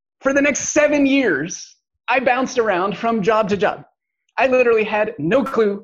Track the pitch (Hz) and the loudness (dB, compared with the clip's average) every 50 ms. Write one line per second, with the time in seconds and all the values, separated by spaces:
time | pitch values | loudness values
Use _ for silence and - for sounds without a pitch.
0 | _ _ _ _ - 269 269 285 277 285 - - - - - 302 294 294 302 294 | _ _ _ _ -4 -2 0 2 0 0 -2 -4 -6 -2 0 0 2 2 2 2
1 | 277 269 269 277 262 202 151 131 151 185 - - - - _ _ _ _ _ _ | 2 2 2 2 2 0 -2 -2 -4 -6 -10 -14 -16 -20 _ _ _ _ _ _
2 | _ - 247 269 247 269 240 254 269 254 - 247 226 214 185 170 185 208 175 - | _ -2 -2 0 2 0 0 0 -2 -2 -2 -2 0 0 0 0 -2 -2 -4 -4
3 | 226 233 233 220 175 220 220 220 220 180 208 180 202 165 - - - _ _ _ | -2 -2 -2 0 2 2 2 2 2 0 0 0 0 -2 -2 -6 -12 _ _ _
4 | _ _ _ _ _ _ _ - 247 262 254 254 247 240 226 220 208 202 214 208 | _ _ _ _ _ _ _ 0 2 2 4 2 4 4 2 2 0 0 0 -2
5 | 214 214 - - 143 165 220 277 226 - - 226 220 202 202 196 | -2 -2 -4 -6 -2 0 0 0 0 0 0 0 0 0 -2 -4